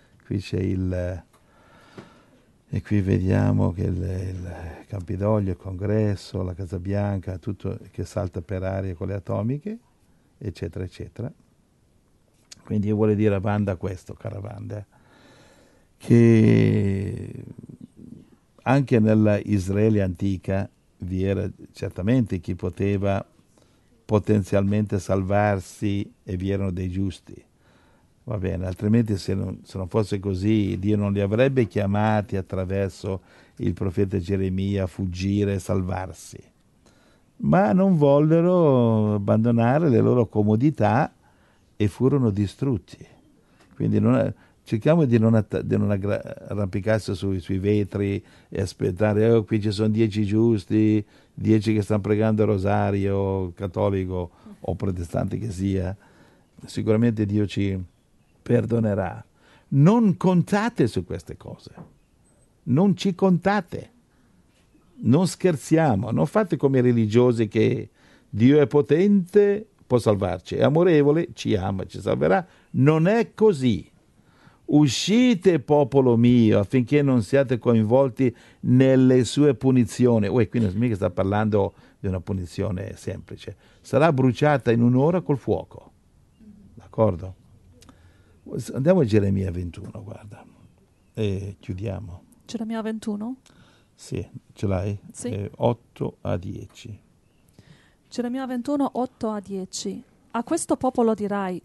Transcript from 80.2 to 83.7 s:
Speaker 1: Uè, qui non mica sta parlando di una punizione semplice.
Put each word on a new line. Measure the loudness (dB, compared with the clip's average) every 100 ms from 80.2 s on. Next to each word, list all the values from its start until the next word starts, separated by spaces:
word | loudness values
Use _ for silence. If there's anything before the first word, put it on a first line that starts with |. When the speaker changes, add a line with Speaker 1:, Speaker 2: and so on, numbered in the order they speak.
| 2
Speaker 1:
Uè, | 0 0
qui | 0
non | -2 0
mica | -2 -2
sta | -2
parlando | -2 -2 0 0 0 -2 -6 -20 _
di | -6
una | -6
punizione | -4 -6 -6 -6 -6 -6 -10 -12
semplice. | -12 -12 -14 -16 -16 -18 _